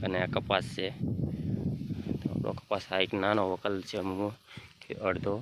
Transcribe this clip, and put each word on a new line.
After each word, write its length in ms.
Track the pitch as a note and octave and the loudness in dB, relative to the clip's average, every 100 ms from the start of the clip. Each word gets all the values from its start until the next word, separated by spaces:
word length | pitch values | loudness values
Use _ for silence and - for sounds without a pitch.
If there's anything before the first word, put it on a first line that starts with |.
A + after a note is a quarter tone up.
અને 140 | G2 F#2 | 2 2
આ 80 | F2+ | 2
કપાસ 380 | F#2+ - G2 - - | 2 4 2 2 -2
છે. 120 | F#2 - - - - - - - - - - - - - | -4 -2 -2 0 -2 -2 -2 0 0 -2 -4 -6 -4 -2
તો 60 | - | 0
આપણો 220 | - - | 0 -2
કપાસ 320 | - - G2+ - | -4 -2 -4 0
આ 80 | F#2+ | 0
એક 140 | F#2+ | 2
નાનો 280 | G#2 G2 G#2+ F#2+ | 4 4 4 4
વકલ 220 | F#2 G#2 F#2+ | 0 0 -2
છે 160 | F#2 G#2+ | -2 -2
અમુક 360 | F#2+ F#2+ G#2 G#2+ - - - - | -2 0 -2 -4 -16 -18 -18 -20
કે 120 | - | -12
અડધો 400 | - G2+ F#2 G2 G#2 | -2 0 0 0 -2